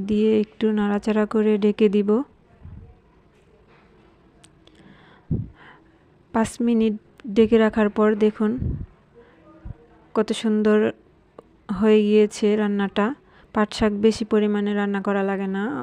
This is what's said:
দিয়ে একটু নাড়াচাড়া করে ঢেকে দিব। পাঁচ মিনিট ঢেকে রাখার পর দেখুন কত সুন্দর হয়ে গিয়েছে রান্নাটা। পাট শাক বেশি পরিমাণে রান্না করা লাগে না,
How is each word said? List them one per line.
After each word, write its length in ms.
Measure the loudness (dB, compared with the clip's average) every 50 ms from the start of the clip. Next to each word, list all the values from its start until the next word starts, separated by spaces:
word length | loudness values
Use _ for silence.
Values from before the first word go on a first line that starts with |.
| -4 -2
দিয়ে 220 | 0 0 2 2 2 2
একটু 260 | 0 -2 -4 -2 -2 0
নাড়াচাড়া 540 | 0 0 0 0 -2 -2 -2 -2 0 0 0
করে 280 | 0 0 0 2 2 2 2
ঢেকে 300 | 2 0 2 2 2 2
দিব। 200 | 2 2 0 2 0 0 -2 -4 _ _ _ _ _ -20 -20 -20 -20 -20 -20 -20 -20 _ _ _ _ _ _ _ _ _ _ _ _ _ _ _ _ _ _ _ _ _ _ _ _ _ _ _ _ _ _ -20 _ _ _ _ _ -20 -20 -20 -20 -20 -20 -20 -20 -16 _ -6 -6 -6 -6 -10 -14 -20 -20 -20 -20 -20 _ _ _ _ _ _ _ _ _ _ -2
পাঁচ 180 | -2 -2 -2 -4 -4
মিনিট 340 | -2 0 2 2 2 0 -2 -4 _ _ _ -18 -12 -4 2
ঢেকে 240 | 2 2 4 4 2
রাখার 320 | 2 2 2 0 0 0
পর 200 | 2 2 2 2 2
দেখুন 360 | 2 0 0 0 0 -4 -4 -4 -4 -4 -6 -6 -8 -10 -14 -18 _ _ _ _ -20 -20 _ _ _ _ -20 -20 -20 -18 -18 -18 _ -20 _ _ -20 _ _ -4
কত 140 | -4 -2 -2 -4
সুন্দর 440 | -4 -2 -2 0 0 2 2 2 2 2 0 -4 _ _ _ _ _ _ _ _ -20 -20 _ _ _ _ -10
হয়ে 300 | -4 0 2 4 4 4
গিয়েছে 460 | 4 4 4 4 4 2 0 -2 0 0 0
রান্নাটা। 500 | 0 0 -2 -2 -2 -4 -4 -2 -2 -2 -2 -2 -6 _ _ _ -20 -16 _ -2
পাট 140 | -2 -2 -2 -2
শাক 200 | -2 -2 0 0 2
বেশি 240 | 2 2 2 0 -2
পরিমাণে 460 | -2 0 0 0 0 0 -2 -2 -2 -2
রান্না 260 | -2 -2 -2 -4 -4
করা 220 | -2 -2 -2 -2 -2
লাগে 240 | -2 -4 -4 -4 -6
না, 160 | -4 -4 -4 -6 -6 -8